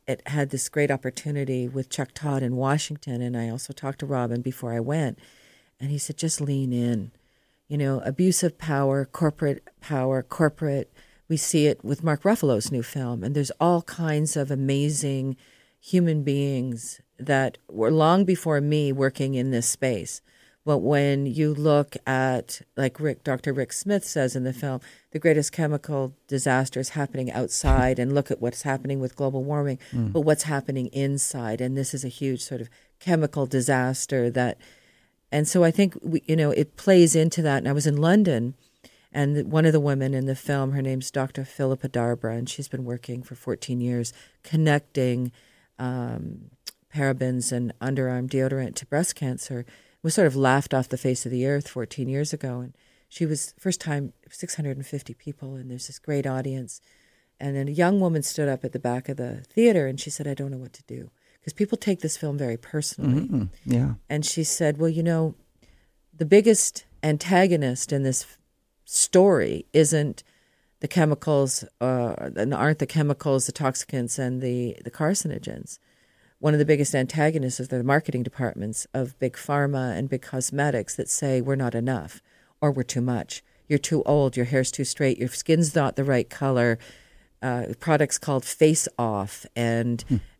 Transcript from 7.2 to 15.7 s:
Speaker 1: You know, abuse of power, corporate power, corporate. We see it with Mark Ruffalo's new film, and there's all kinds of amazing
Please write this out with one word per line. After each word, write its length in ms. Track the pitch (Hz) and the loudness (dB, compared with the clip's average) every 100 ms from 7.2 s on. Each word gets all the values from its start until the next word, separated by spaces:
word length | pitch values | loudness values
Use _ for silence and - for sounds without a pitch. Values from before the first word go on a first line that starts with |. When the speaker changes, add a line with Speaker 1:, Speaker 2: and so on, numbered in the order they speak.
| _ _ _ _ _ | _ _ _ _ _
Speaker 1:
You 80 | 147 | -2
know, 240 | 139 135 | 0 -2
abuse 420 | - 139 185 175 | -2 0 2 2
of 140 | 175 - | 0 -2
power, 480 | 160 139 139 139 | -2 0 2 0
corporate 580 | 135 - 156 - 151 139 - _ | -2 -2 -2 0 -2 -2 -8 _
power, 420 | - 143 131 131 | -6 -2 0 0
corporate. 680 | - - 156 - 156 139 - _ _ _ _ | -4 2 2 2 -2 -2 -4 _ _ _ _
We 80 | 160 | -2
see 300 | - 160 147 | 2 4 4
it 180 | - | 2
with 180 | 110 143 | -2 -2
Mark 200 | 165 147 | 0 0
Ruffalo's 480 | 196 233 147 110 - | 2 2 2 2 0
new 100 | 131 | -4
film, 400 | 113 139 127 117 | -4 -6 -4 -4
and 120 | 113 | -2
there's 160 | 143 135 - | -2 -2 0
all 220 | 170 175 | 2 2
kinds 540 | - - 160 151 151 156 | 0 -4 -2 0 0 -2
of 140 | 139 | -2
amazing 840 | 135 135 139 147 143 143 135 135 131 _ _ _ | 0 0 2 0 0 -2 -2 -4 -6 _ _ _